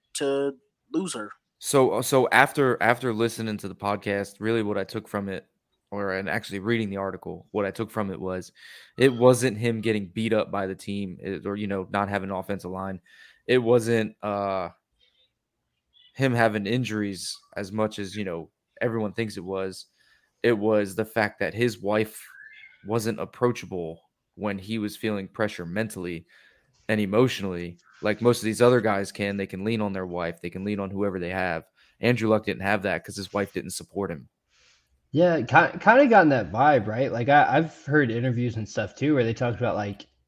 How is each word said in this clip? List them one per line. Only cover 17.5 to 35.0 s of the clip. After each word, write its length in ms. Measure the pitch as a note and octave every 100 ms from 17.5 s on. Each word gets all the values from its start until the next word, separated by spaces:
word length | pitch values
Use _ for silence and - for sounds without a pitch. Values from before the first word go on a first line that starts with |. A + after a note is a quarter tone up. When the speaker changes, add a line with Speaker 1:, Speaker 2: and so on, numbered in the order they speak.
| -
Speaker 2:
as 160 | G2
much 280 | G#2+ G#2+ G#2
as, 160 | G2 G2+
you 80 | F#2+
know, 240 | E2+ D#2+ _ _ -
everyone 320 | A#2+ A2+ G#2
thinks 240 | - A2 G#2
it 60 |
was. 440 | F2 F#2+ F#2+ F#2 - _ _ _ _ _
It 140 | A#2 A2
was 380 | G#2+ G#2+ G2+ F#2
the 100 | G#2+
fact 340 | A2+ G#2 -
that 140 | F#2+
his 260 | G#2+ A#2+ G2+
wife 460 | G2 G#2+ A2 - - - - - - _ G2+
wasn't 340 | A2+ G#2+ A2
approachable 840 | F#2+ - B2 A#2+ - F#2 E2 E2 _ _ _ -
when 220 | G#2 G2
he 220 | G2 A2+
was 180 | G#2 -
feeling 300 | A2 G#2 F#2+
pressure 380 | - G#2 - E2+
mentally 600 | F#2+ A2 G2 F2 E2+ - _ _ _ _ _ -
and 100 | G#2+
emotionally, 800 | G2 G#2+ B2+ - G2 F2 F2 F2 _ -
like 200 | G#2 G#2
most 180 | A#2+ A#2+
of 60 | G#2+
these 160 | G#2+
other 200 | A#2+ B2
guys 300 | A2 G2 G2
can. 260 | - G2+ G2+
They 80 | G2
can 180 | F#2
lean 180 | G#2 A2+
on 120 | G#2
their 120 | F#2+ F#2
wife. 340 | F2 E2+ E2
They 80 | F2
can 140 | F#2 G2+
lean 140 | G2+
on 100 | G2
whoever 300 | F#2+ G2+ F#2
they 100 | F2
have. 340 | F#2 F#2 E2 - _ _ -
Andrew 300 | A#2 A#2+ A2
Luck 160 | G#2+ G#2
didn't 180 | F#2
have 200 | F#2+ G#2
that 200 | G2 E2+ -
'cause 100 | G2+
his 160 | F#2+
wife 220 | G2+ G2+
didn't 180 | F#2 F#2
support 380 | - E2+ G2 G2
him. 180 | D#2 - _ _ _ _ _ _ _